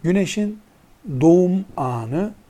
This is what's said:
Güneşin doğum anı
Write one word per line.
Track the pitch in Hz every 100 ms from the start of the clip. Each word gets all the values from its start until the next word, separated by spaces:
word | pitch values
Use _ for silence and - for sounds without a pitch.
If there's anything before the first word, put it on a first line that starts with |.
Güneşin | 165 190 180 214 208 214 _ _ _ _ 226 131
doğum | 156 175 180 185 190 -
anı | 131 120 110 147 208 -